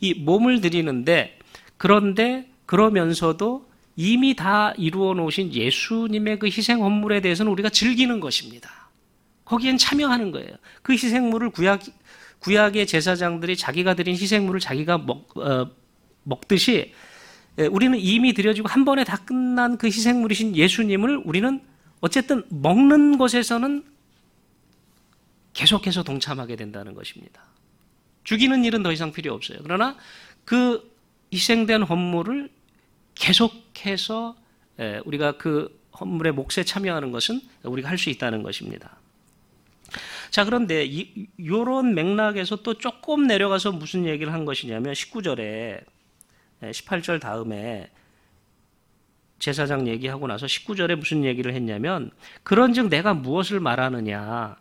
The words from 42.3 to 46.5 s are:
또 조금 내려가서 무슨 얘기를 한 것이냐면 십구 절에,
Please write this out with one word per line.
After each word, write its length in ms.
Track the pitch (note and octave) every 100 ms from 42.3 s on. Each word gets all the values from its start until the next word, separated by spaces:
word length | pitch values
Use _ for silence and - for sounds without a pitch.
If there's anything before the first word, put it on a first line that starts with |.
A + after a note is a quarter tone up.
| G3+ F3+ G#3
또 180 | A#3
조금 520 | A3 B3 - - D4 C4+
내려가서 460 | G3 G3+ F#3+ G3+
무슨 340 | F3 D#3+ F#3 E3+
얘기를 260 | D3+ D#3
한 120 | D#3+
것이냐면 500 | D3 C3+ B2 A2+ C3+
십구 280 | C#3 - A#3
절에, 580 | F3+ A#2+ G#2+ A2 A#2 F#2 - _ _ _ _ _ _